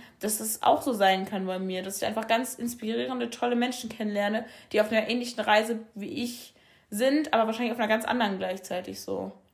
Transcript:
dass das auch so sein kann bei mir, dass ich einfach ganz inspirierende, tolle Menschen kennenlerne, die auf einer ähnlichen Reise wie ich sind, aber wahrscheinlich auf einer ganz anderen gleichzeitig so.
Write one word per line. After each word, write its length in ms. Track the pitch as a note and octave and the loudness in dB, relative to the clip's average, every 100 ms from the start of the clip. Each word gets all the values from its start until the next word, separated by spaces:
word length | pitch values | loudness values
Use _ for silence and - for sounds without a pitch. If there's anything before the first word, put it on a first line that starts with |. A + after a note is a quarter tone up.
| - - | -8 -6
dass 160 | G#3+ G#3+ | -4 -2
das 240 | A3 - | -4 2
auch 180 | - D4+ | 4 4
so 120 | C#4+ | 2
sein 320 | A3 G3 F#3+ F#3+ | 4 6 4 0
kann 200 | G3 F#3 | -4 -2
bei 140 | F#3 | -2
mir, 240 | F#3+ F#3 | -2 -4
dass 140 | F#3+ G3+ | -4 -4
ich 80 | - | -2
einfach 220 | G#3+ A3 | -2 0
ganz 280 | A3+ B3+ - | 0 0 -4
inspirierende, 760 | A#3+ - A3 A#3 B3+ B3+ A#3+ | -6 -4 -4 -2 -2 -4 -6
tolle 260 | - B3 A#3+ | -2 0 2
Menschen 340 | B3+ B3 A3+ | 0 -2 -8
kennenlerne, 560 | - G#3+ G#3 G3+ A3 A3 - - | -6 -4 0 0 -2 -6 -16 -2
die 80 | G#3 | 2
auf 80 | G#3+ | 2
einer 160 | A3 G#3+ | 2 0
ähnlichen 320 | A#3+ A#3+ - | -2 -4 -4
Reise 360 | G#3+ G#3+ A3+ A3 - | 4 4 4 -4 -6
wie 300 | G3+ G3+ - | -10 -8 -4
ich 300 | A#3+ - - _ _ _ - | -6 -6 -16 _ _ _ -8
sind, 440 | G#3 C4 D4 D4 | 0 4 4 4
aber 120 | A3+ A3 | 4 4
wahrscheinlich 240 | A3 A#3+ | 2 -2
auf 60 | A#3 | 0
einer 80 | G#3+ | 2
ganz 180 | A3 A#3 | 2 2
anderen 320 | A#3+ G#3 F#3 | 2 2 0
gleichzeitig 600 | F#3 F#3+ - F3+ F#3 G3 | -4 -6 -4 -6 -6 -10
so. 300 | - F#3+ F#3+ - _ | -6 -4 -4 -10 _